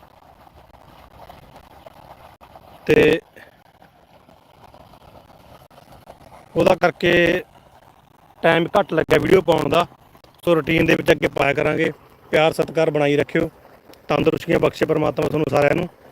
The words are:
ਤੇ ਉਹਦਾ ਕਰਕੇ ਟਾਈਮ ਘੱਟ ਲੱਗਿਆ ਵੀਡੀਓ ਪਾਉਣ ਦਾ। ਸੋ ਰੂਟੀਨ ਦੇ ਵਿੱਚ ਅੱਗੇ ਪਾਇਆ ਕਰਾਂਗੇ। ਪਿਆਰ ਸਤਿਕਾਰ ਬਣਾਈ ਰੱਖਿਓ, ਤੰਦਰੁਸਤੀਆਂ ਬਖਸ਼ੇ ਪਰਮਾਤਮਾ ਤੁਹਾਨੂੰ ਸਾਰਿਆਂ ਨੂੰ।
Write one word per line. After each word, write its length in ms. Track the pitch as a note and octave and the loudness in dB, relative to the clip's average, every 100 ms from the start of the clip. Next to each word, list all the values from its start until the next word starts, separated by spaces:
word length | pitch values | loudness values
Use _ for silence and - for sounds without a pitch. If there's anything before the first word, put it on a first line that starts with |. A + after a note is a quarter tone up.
| - _ - - - - - - - - - - - - - - - - - - - - - - - - - - - | -20 _ -20 -20 -20 -20 -20 -20 -20 -20 -20 -20 -20 -20 -20 -20 -20 -20 -20 -20 -20 -20 -20 -20 -20 -20 -20 -12 0
ਤੇ 340 | D3+ - E3+ - - - _ _ _ - _ _ _ _ _ _ _ - - - - - - - - - - - - - - - - - - - E3 | 4 4 2 -4 -20 -20 _ _ _ -20 _ _ _ _ _ _ _ -20 -20 -20 -20 -20 -20 -20 -20 -20 -20 -20 -20 -20 -20 -20 -20 -20 -20 -8 -2
ਉਹਦਾ 200 | F3 F#3 | 0 2
ਕਰਕੇ 680 | F3 - F3+ F3 E3+ F3+ - - _ _ - _ _ _ _ _ | 0 0 0 2 2 -2 -8 -20 _ _ -20 _ _ _ _ _
ਟਾਈਮ 240 | E3 E3 E3 G#3 | 0 0 0 -2
ਘੱਟ 140 | - | -2
ਲੱਗਿਆ 260 | D#3+ - D3+ | -2 0 0
ਵੀਡੀਓ 220 | - - | 2 2
ਪਾਉਣ 280 | E3 C#3+ - | 2 0 0
ਦਾ। 160 | E3+ F3 - _ - - _ | -2 -2 -8 _ -20 -20 _
ਸੋ 100 | F3 D#3+ | 0 0
ਰੂਟੀਨ 300 | C#3+ D#3+ D#3+ | 0 0 2
ਦੇ 100 | F3+ | 2
ਵਿੱਚ 140 | - | 2
ਅੱਗੇ 160 | D#3+ - | 0 0
ਪਾਇਆ 260 | - C#3 | -2 -2
ਕਰਾਂਗੇ। 380 | D3 D3 D#3 D#3+ - - _ - | 0 -2 -2 -4 -6 -18 _ -4
ਪਿਆਰ 220 | - D#3 | 0 2
ਸਤਿਕਾਰ 360 | - D#3 D3 D#3+ | 0 -4 -2 -2
ਬਣਾਈ 240 | D3 C#3+ D3 | 0 0 0
ਰੱਖਿਓ, 320 | - E3 D#3+ - - - - - - | -2 -4 -4 -8 -20 -20 -20 -20 -4
ਤੰਦਰੁਸਤੀਆਂ 520 | D3 D#3+ - - - | 0 0 -2 -2 0
ਬਖਸ਼ੇ 260 | D#3 - D#3 | 0 -2 -4
ਪਰਮਾਤਮਾ 420 | D#3 D3+ D3 D#3 | -2 -2 -2 -4
ਤੁਹਾਨੂੰ 180 | D3+ D#3 | -4 -2
ਸਾਰਿਆਂ 260 | C#3+ C#3+ - | 0 0 0
ਨੂੰ। 120 | F3+ - - | -4 -12 -20